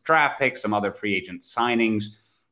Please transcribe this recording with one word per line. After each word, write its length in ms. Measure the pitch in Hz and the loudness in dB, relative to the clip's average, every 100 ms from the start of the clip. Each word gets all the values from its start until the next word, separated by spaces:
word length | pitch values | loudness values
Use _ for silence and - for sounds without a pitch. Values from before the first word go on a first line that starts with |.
draft 340 | - 160 143 - | 2 4 2 2
picks, 240 | 131 - | -2 0
some 120 | 107 | -2
other 180 | 104 101 | 0 -2
free 240 | - 104 95 | -4 -2 -2
agent 260 | 90 90 | -4 -12
signings. 640 | - - 120 117 113 107 104 - _ _ _ | -8 -2 0 2 2 0 -4 -10 _ _ _